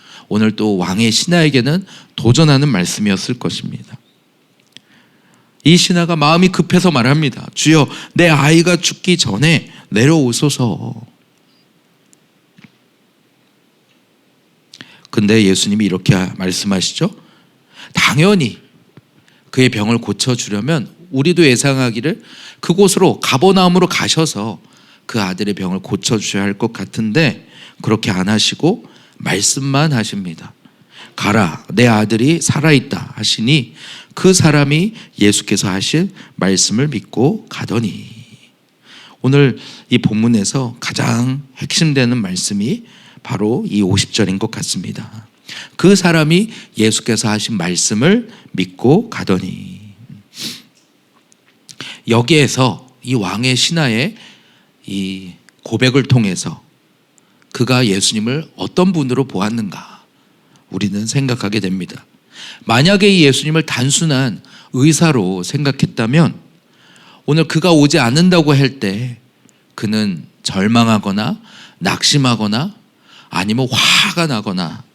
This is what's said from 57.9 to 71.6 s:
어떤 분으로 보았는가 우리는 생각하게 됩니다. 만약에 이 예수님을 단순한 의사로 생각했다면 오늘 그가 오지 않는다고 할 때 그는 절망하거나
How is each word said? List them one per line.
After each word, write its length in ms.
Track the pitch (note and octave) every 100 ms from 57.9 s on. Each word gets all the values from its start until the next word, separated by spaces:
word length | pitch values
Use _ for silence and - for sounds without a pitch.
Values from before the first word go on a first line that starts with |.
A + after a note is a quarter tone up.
| F#2+ - A2 A2 C#3+ D#3 -
어떤 360 | F#2+ - F#3
분으로 320 | E3+ C3+ B2
보았는가 800 | C3 F#2 G#2 A#2 G2+ - - - _ _ _ _ _ _ -
우리는 360 | F#2 G2+ G2+ A2
생각하게 540 | C3+ C3+ A2+ G2+ G#2+
됩니다. 440 | F#2 F#2+ F2 - _ _ _ - - -
만약에 440 | - A#2 E3 G3+ G3+
이 160 | F#3+
예수님을 400 | C#3+ C3 D#3 D#3+
단순한 760 | D#3 - C3 - E3 C3 C3 F#2+ - - -
의사로 680 | B2+ D3+ D3+ E3 B2+ F#2 F#2+
생각했다면 920 | F2 - C3+ C3 - - A2+ D3+ C#3 - _ _ _ _ _ _ _ _ -
오늘 180 | D3+
그가 280 | E3 D#3+ F3+
오지 260 | D#3+ C#3+ D3+
않는다고 540 | A#2 C3+ F3+ F3+ D3
할 280 | C#3 C3+ -
때 380 | G2+ G2+ B2 A#2+ _ _ _ _ _
그는 520 | - G#2 G#2+ G#2+ E2 - _
절망하거나 960 | - F#2+ G#2 A#2 A2+ G#2+ G2+ G2 A#2+ A3+ - -